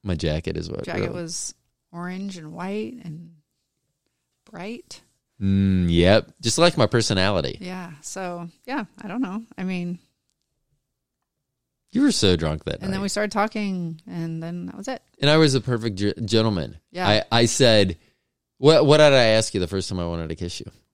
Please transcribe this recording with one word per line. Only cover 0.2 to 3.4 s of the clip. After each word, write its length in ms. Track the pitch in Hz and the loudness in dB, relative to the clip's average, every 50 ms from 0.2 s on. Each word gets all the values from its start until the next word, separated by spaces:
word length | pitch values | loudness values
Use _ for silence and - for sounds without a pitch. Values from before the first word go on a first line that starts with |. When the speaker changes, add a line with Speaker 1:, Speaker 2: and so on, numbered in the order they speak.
| 82 80 76 80 - - 80 | -2 -2 -2 -2 -4 -6 -6
Speaker 1:
is 140 | 82 80 85 | -6 -8 -8
what 140 | - - - | -10 -10 -8
Speaker 2:
Jacket 160 | - - - | -6 -4 -4
Speaker 1:
really 120 | - - | -4 -4
Speaker 2:
was 420 | - 175 170 160 170 - - - - _ _ _ _ _ _ _ | -6 -10 -10 -10 -10 -10 -12 -12 -14 _ _ _ _ _ _ _
orange 460 | - 170 175 180 185 190 196 202 190 180 | -14 -12 -12 -10 -10 -10 -10 -12 -12 -14
and 140 | 156 151 | -16 -16
white 420 | 160 170 180 190 202 214 220 226 254 247 - | -12 -10 -10 -8 -6 -8 -8 -8 -12 -14 -14
and 280 | 170 151 165 170 165 170 151 | -14 -14 -14 -16 -20 -20 _